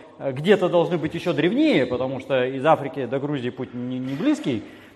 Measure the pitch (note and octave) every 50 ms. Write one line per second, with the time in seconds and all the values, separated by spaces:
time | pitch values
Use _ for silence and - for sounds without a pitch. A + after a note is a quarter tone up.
0 | - - - - C#3 C#3 B2+ C3 D3+ G3 G3+ F#3 F#3 E3+ D#3+ F3 E3 C#3+ F3+ E3
1 | C#3+ D#3 - E3+ - F3+ D#3 C#3 D3+ F3+ G#3+ C4+ D#4+ D#4 B3 D#3 B2+ A#2+ B2 A#2+
2 | C3 C3 C3+ B2 C3 - C#3+ B2+ B2+ C3 C3+ C3+ B2+ D#3 D#3+ C#3 C#3 C#3 - C#3+
3 | C3 A2+ B2+ C#3 C3+ D3 D3 C#3 A#2+ B2 A#2+ - B2+ - - B2 B2 B2 B2+ B2+
4 | B2+ C3 C#3 D3 G#3 D4 D4+ - - D#3 B2 G2+ - - - - - - -